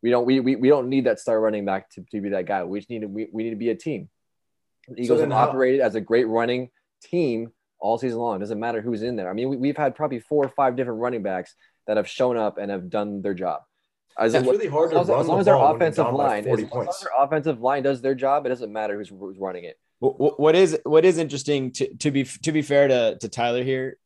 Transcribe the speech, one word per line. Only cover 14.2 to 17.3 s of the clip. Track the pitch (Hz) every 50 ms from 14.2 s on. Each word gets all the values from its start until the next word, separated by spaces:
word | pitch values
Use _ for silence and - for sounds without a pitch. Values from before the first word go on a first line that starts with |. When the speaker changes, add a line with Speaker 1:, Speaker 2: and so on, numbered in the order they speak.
| 110 117 113
Speaker 2:
It's | 131 131
Speaker 1:
in, | 123
Speaker 2:
really | 131 - 226 175
hard | 139 151 165 -
to | - -
Speaker 1:
as | 175 170
long | - - 165
Speaker 2:
run | 165 - 190
Speaker 1:
as, | 196
Speaker 2:
the | 208 196
Speaker 1:
as |
our |
Speaker 2:
ball | - - 143 156
when | 226
you're | 170
Speaker 1:
offensive | 165 - - 156
Speaker 2:
down | 117 123
by | - -
Speaker 1:
line, | 139 113 104 104
Speaker 2:
forty | 101 - 107 110
Speaker 1:
as | -
long | - 123 110
as |
Speaker 2:
points. | - 175 - -
Speaker 1:
our | - 113 127 139
offensive | 135